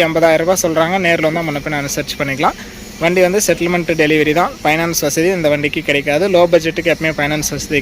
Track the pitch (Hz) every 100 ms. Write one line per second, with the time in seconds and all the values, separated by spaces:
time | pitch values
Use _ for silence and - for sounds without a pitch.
0 | 165 165 165 160 165 185 170 160 165 190
1 | 175 170 156 170 160 143 147 151 139 151
2 | 143 - 139 135 175 - - - - -
3 | 165 180 180 202 202 165 170 180 165 160
4 | 151 156 147 151 190 180 156 156 170 160
5 | 147 160 175 185 151 147 147 160 151 143
6 | 143 147 202 175 175 170 160 160 165 147
7 | 160 147 143 151 143 143 - 147